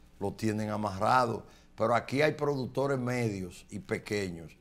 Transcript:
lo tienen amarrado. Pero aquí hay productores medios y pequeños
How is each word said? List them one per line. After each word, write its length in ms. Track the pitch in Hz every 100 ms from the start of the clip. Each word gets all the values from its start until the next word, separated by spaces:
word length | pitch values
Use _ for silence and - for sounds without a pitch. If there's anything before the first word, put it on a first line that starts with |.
| - -
lo 120 | 98
tienen 380 | 95 110 107 107
amarrado. 720 | 104 104 92 110 127 120 107 - - - -
Pero 180 | 110 117
aquí 260 | - 131
hay 100 | 151
productores 680 | 151 143 139 117 131 139 135
medios 680 | 123 123 117 98 90 - -
y 100 | 101
pequeños 720 | - 107 - 104 95 82 80 -